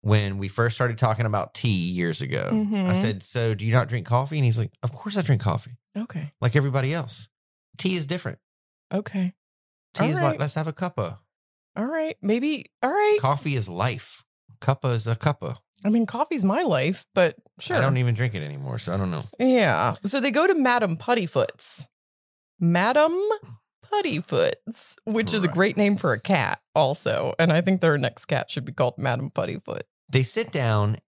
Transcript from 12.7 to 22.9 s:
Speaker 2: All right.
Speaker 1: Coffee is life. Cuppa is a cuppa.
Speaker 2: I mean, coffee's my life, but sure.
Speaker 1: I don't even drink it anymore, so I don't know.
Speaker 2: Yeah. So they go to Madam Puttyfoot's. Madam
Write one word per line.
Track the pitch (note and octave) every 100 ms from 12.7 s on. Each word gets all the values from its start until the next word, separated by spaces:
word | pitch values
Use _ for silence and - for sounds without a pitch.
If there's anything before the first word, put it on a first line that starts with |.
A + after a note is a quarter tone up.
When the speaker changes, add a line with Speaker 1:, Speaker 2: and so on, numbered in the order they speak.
| _
Speaker 2:
All | B3
right. | F4+ G#4 G#4+
Speaker 1:
Coffee | C3+ C#3+ - C3+
is | G2+
life. | F2 A#2 B2 - - _ _ _ -
Cuppa | - C#3 C3+
is | A#2 A2
a | A2+
cuppa. | - D3 - - _ _
Speaker 2:
I | G3
mean, | A3 A3
coffee's | A#3 D4+ D#4
my | F#3+ A3+
life, | F4 D3+ C#3 F#3 -
but | - F3 - _ _
sure. | - F4+
Speaker 1:
I |
don't | C3+ B2+
even | B2 A2
drink | B2
it | G#2
anymore, | D2 D2 C#2 A#1+
so | -
I | F#2
don't | F#2+
know. | D#2 - -
Speaker 2:
Yeah. | B3+ B3+ F#3+ F#2 A#2 -
So | G#3+ C4+
they | C4
go | B3+ F4+
to |
Madam | F#4 B3+ A#3+ G#3+ E3
Puttyfoot's. | - A#3+ F3 - - - - - - _ _ _ _ _ _ _
Madam | E3+ F3 G3+